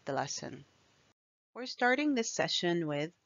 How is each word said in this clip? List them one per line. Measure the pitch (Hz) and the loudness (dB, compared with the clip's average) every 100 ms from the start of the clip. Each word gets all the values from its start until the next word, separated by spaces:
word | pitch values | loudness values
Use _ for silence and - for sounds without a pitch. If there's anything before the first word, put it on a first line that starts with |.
| - | -6
the | |
lesson. | 135 135 - 151 139 - _ _ _ _ _ _ _ _ 226 | -4 -4 -6 -10 -14 -18 _ _ _ _ _ _ _ _ -12
We're | 254 | -12
starting | - 247 262 302 | 0 4 4 4
this | 254 226 | 2 0
session | - 175 - 175 170 156 | 0 0 2 2 2 0
with | 147 160 _ | -2 -4 _